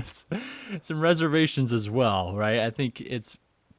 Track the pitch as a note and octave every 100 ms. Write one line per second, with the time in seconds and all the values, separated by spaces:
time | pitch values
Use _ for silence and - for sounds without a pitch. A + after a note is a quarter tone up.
0 | A#2+ - - G3 C4 - - F#3 - D#3
1 | E3 E3 E3 D#3 D#3 - B2+ A#2 G#2 A#2+
2 | A#2+ G2 F2+ G2+ G#2+ A#2 A2+ A2+ C3 -
3 | A#2 B2 - - _ _ _